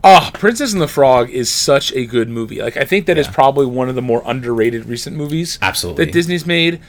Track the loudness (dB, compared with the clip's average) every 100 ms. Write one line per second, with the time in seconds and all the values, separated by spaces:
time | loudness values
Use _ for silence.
0 | 8 8 4 -2 -2 0 -4 -2 -2 4
1 | 4 4 2 -2 -4 -2 2 2 0 -4
2 | -2 -2 -2 -6 -8 -6 -6 -4 0 0
3 | 2 0 0 2 2 4 0 0 -4 -4
4 | -2 -2 -2 -6 -2 0 0 0 -8 -10
5 | -8 -8 -6 -4 -6 -4 -2 -2 -6 -2
6 | -2 0 -2 -4 -2 0 0 -2